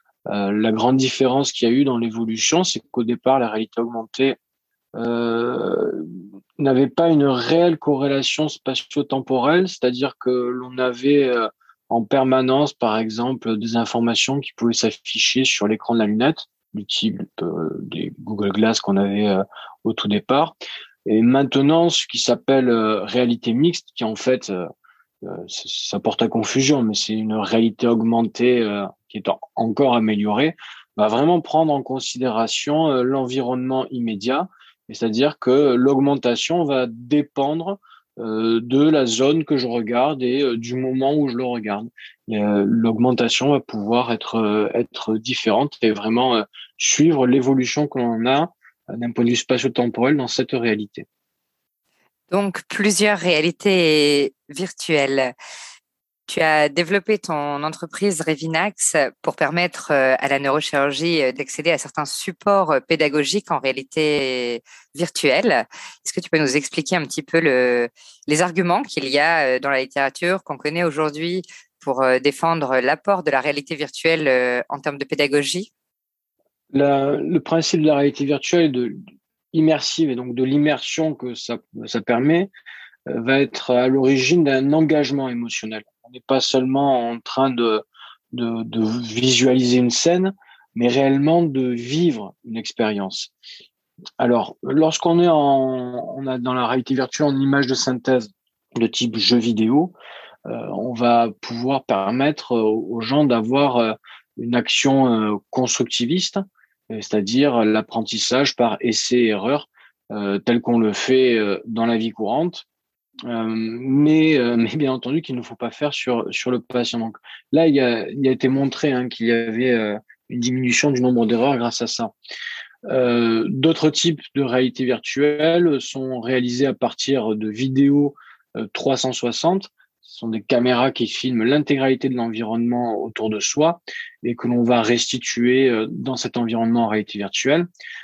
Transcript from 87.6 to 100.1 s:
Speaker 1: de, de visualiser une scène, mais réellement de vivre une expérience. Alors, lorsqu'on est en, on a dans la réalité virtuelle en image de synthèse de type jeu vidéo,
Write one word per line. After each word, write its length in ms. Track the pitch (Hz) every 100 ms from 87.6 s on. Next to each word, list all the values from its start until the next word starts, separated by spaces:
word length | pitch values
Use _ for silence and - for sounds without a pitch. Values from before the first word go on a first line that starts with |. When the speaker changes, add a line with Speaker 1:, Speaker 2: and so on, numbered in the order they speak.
| 117 110 - - - - _
Speaker 1:
de, 320 | 123 117 113
de 160 | 113 113
visualiser 920 | 110 120 113 113 131 123 127 127 123 123
une 120 | 123
scène, 440 | 117 165 175 190 196 _ - _
mais 140 | 113 120
réellement 560 | 123 135 139 147 170
de 240 | 170 135 127
vivre 640 | 120 120 151 175 117 98 -
une 120 | - 113
expérience. 760 | 107 - 110 104 95 - - _ - - - _ _ _ - -
Alors, 380 | 123 120 - -
lorsqu'on 560 | - 139 156 156 175 170
est 80 | 175
en, 880 | 156 143 135 131 127 123 123 - 135
on 100 | 135
a 120 | 127
dans 140 | 123
la 140 | 127 117
réalité 280 | 127 120
virtuelle 340 | 131 131 - 151
en 120 | 135
image 280 | 139 139 131
de 60 |
synthèse 580 | 131 - 127 131 127 107 _ _ _ _
de 140 | - 113
type 300 | - 120 110
jeu 200 | 101 120
vidéo, 540 | 117 107 110 139 180 - -